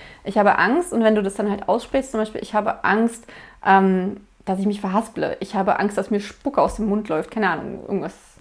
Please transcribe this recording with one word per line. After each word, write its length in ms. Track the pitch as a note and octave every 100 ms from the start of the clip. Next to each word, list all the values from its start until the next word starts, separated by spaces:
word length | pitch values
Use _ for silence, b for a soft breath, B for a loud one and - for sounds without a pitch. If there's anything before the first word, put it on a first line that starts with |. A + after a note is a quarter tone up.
| B B
„Ich 140 | - G#3
habe 200 | G3+ -
Angst.“ 340 | F#3 D4+ F4
Und 120 | A#3
wenn 100 | A3
du 80 | G#3+
das 120 | G3
dann 160 | G3 G#3
halt 180 | G3 -
aussprichst, 420 | A3+ - C4+ C4+
zum 80 | A3
Beispiel, 220 | A3 -
„Ich 120 | -
habe 280 | G#3+ G#3 -
Angst, 420 | - G#3 A#3 - - B B B
ähm, 520 | - F#3+ F#3+ F#3 F#3 - - _
dass 140 | - F#3+
ich 80 | G3
mich 140 | G#3
verhasple. 560 | F#3+ G3 A3+ - D#3 -
Ich 160 | G3
habe 240 | G3+ G3 -
Angst, 180 | G3+ G3+
dass 140 | G3+
mir 80 | G3+
Spucke 420 | G#3 - C#4 -
aus 140 | F3+
dem 140 | - G#3+
Mund 200 | G#3+ G#3
läuft.“ 220 | D#3 D#3
Keine 180 | A3 F#3+
Ahnung, 360 | D#3 C#3 - -
irgendwas, 280 | F#3+ E3 - - -